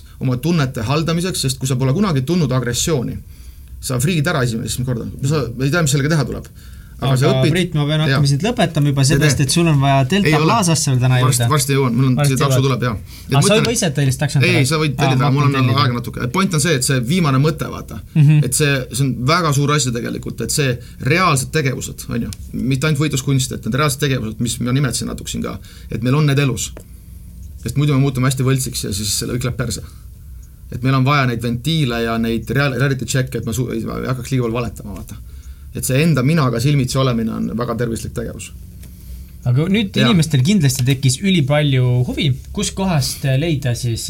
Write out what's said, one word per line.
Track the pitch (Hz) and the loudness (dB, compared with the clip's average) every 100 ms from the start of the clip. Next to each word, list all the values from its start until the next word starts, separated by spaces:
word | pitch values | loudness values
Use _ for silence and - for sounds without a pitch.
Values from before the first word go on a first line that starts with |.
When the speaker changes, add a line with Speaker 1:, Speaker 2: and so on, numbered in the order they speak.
| - - | -8 -6
Speaker 1:
oma | 131 127 | -2 -2
tunnete | 156 175 131 123 107 | 0 0 0 -2 -2
haldamiseks, | 147 156 170 180 143 | 0 0 -2 -2 -2
sest | 135 - | -2 -2
kui | 135 | -2
sa | 127 | 0
pole | 131 160 | 2 2
kunagi | 208 139 | 2 0
tundnud | 131 175 131 | 0 0 2
agressiooni, | 127 120 120 175 147 104 - - - - - - - | 0 -2 -2 0 0 -2 -6 -12 -18 -20 -20 -18 -12
sa | - 123 | -6 -2
friigid | 147 170 151 | 0 2 0
ära | 160 123 | 2 0
esimest | 113 110 - 127 | -2 -4 -4 -4
korda. | 113 104 - 135 | -4 -6 -4 -2
Sa | 156 117 120 | 0 -2 -2
ei | 139 | 0
tea, | 175 | 2
mis | 151 | 2
sellega | 143 147 | 2 2
teha | 160 117 | 2 0
tuleb. | 107 - - - - - - | -4 -10 -16 -18 -18 -16 -6
Aga | 131 | 0
Speaker 2:
Aga | 127 | 2
Speaker 1:
sa | 147 | 4
õpid | 131 135 | 4 4
Speaker 2:
Priit, | 170 175 151 | 2 0 0
ma | 143 | 0
pean | 156 | 2
Speaker 1:
Jaa. | 156 | 2
Speaker 2:
hakkama | 135 143 | 2 4
sind | 143 | 2
lõpetama | 202 247 175 151 143 | 0 2 0 2 2
juba, | 139 | 4
Speaker 1:
Tee, | 131 | 4
Speaker 2:
seepärast, | 135 151 113 | 4 4 4
Speaker 1:
tee. | 135 | 2
Speaker 2:
et | |
sul | 170 170 | 4 4
on | 143 | 4
vaja | 139 135 131 | 4 4 4
Delta | 190 156 | 2 4
Speaker 1:
Ei | |
ole. | 151 156 | 4 4
Speaker 2:
Plazasse | 226 175 156 - | 4 4 2 2
veel | 127 | 2
täna | 127 127 | 4 4
Speaker 1:
Varsti, | 127 123 | 4 2
Speaker 2:
jõuda. | 120 | 2
Speaker 1:
varsti | 147 143 139 | 2 2 2
jõuan, | 131 | 2
mul | 117 135 | 2 2
on | 123 | 4
Speaker 2:
Varsti | 143 | 2
Speaker 1:
see | 131 | 2
takso | 139 131 | 2 4
Speaker 2:
jõuad. | 135 | 2
Speaker 1:
tuleb, | 120 123 | 2 -2
jaa. | 104 | -4
Et | - - - | -8 -14 -2
Speaker 2:
Aga | 139 | 2
sa | |
Speaker 1:
mõtlen, | 190 220 | 4 4
Speaker 2:
juba | 226 233 | 2 0
ise | 180 | -2
tellid | 143 135 127 | 0 0 0
takso | 143 143 | 0 2
endale? | 175 170 | 4 4
Speaker 1:
Ei, | 131 | 2
sa | 156 | 2
võid | 156 127 | 0 2
Speaker 2:
Aa, | |
Speaker 1:
tellida, | 139 131 | 2 2
Speaker 2:
ma | 123 | 2
Speaker 1:
mul | 139 | 4
Speaker 2:
pean | 139 139 | 4 4
Speaker 1:
on | 123 | 2
Speaker 2:
tellima. | 123 | 4
Speaker 1:
aega | 143 | 2
natuke. | 120 - - 123 | 0 -4 -4 -2
Et | |
point | 185 190 160 | 0 0 2
on | |
see, | 170 143 | 2 0
et | - | 2
see | 131 113 | 0 2
viimane | 185 151 131 | 2 2 2
mõte, | 151 - 113 | 2 0 -6
vaata. | 90 - - - 165 | -8 -10 -12 -4 4
Speaker 2:
Mhm. | 143 151 147 | 6 6 4
Speaker 1:
Et | - | 2
see, | 147 139 - 113 | 2 0 -2 -2
see | 135 | -2
on | 120 123 | 0 2
väga | 170 165 | 2 2
suur | 139 143 151 | 2 2 2
asi | 131 | 0
tegelikult, | 117 117 120 123 - | -2 -4 -6 -8 -6
et | 113 - | -4 0
see | 135 117 - - 131 | 0 -2 -6 -6 0
reaalsed | 170 180 135 - | 2 2 2 0
tegevused, | 156 135 - - 135 - | -2 -2 -4 -8 -10 -8
on | 120 - | -6 -6
ju, | - - | -8 -10
mitte | 110 117 135 156 | -6 -2 0 0
ainult | 139 151 | 0 0
võitluskunst, | 135 143 135 - | -2 0 0 0
et | 117 123 | -6 -4
need | 127 | 0
reaalsed | 151 - | 0 0
tegevused, | 143 127 110 107 | -2 -2 -4 -4
mis | 117 - 120 | -4 -2 -2
ma | |
nimetasin | 131 135 - 60 | 0 0 -2 -6
natuke | 58 - | -8 -8
siin | - 58 | -6 -6
ka, | - - - - | -8 -14 -18 -10
et | - | -4
meil | 127 143 | 0 2
on | 147 | 2
need | 135 139 | 2 2
elus. | 110 - - - - - - - - - - | 0 -6 -10 -18 -20 -18 -18 -18 -16 -16 -10
Sest | - 143 | -6 0
muidu | 147 | 2
me | 135 | 4
muutume | 139 131 131 | 2 2 0
hästi | 131 | 2
võltsiks | 131 135 120 - 120 | 2 2 0 -6 -4
ja | |
siis | 98 104 - | -4 -4 -4
selle | 113 123 | -4 -4
kõik | 123 | -4
läheb | - | -4
perse. | 120 - - - - - - - - - - | -4 -6 -10 -16 -18 -18 -18 -16 -18 -18 -12
Et | - | -4
meil | 127 135 | 0 2
on | 131 | 2
vaja | 147 127 | 2 0
neid | 117 120 | -2 -4
ventiile | 117 131 160 131 117 117 | -4 -2 0 0 0 -2
ja | 113 | 0
neid | 113 113 113 | 0 -2 -2
real-, | 127 143 | 0 0
reality | 120 139 131 120 | 0 0 -2 -2
check'e, | 135 127 117 | -2 -2 -4
et | 113 | -4
ma | |
su-, | 110 120 | -4 -4
ei, | 113 110 | -4 -6
ma | 117 | -6
ei | 117 | -4
hakkaks | 131 - | -4 -2
liiga | 135 117 | -2 -2
palju | 120 | -2
valetama, | 113 - 104 92 | -6 -8 -12 -12
vaata. | - - - - - - - - | -12 -14 -16 -16 -16 -16 -12 -8
Et | - | -2
see | 131 | 2
enda | 170 131 | 4 4
minaga | 127 165 131 117 | 2 2 2 2
silmitsi | 135 143 127 135 | 2 2 2 0
olemine | 131 117 113 | 0 0 -2
on | 110 113 | -4 -4
väga | 110 123 117 | -4 -4 -2
tervislik | 117 113 - - | -2 -4 -6 -8
tegevus. | 113 - - - - - - - - - - - 127 | -8 -8 -12 -14 -18 -18 -18 -18 -16 -16 -16 -8 0
Speaker 2:
Aga | 127 170 | 0 2
nüüd | 202 196 | 0 0
Speaker 1:
Jaa. | 196 226 | 2 4
Speaker 2:
inimestel | 190 160 143 | 4 4 2
kindlasti | 135 214 139 131 127 | 4 4 4 2 0
tekkis | 135 135 - | 2 2 0
ülipalju | 196 180 135 147 147 131 123 123 123 | 2 2 2 2 2 2 2 2 0
huvi. | 262 151 127 - - | 0 0 -2 -4 -6
Kus | 196 | -6
kohast | - 190 156 127 - 139 131 | -2 0 0 0 -2 0 0
leida | 165 143 127 120 | 0 0 -2 -2
siis, | 120 113 - | -2 -4 0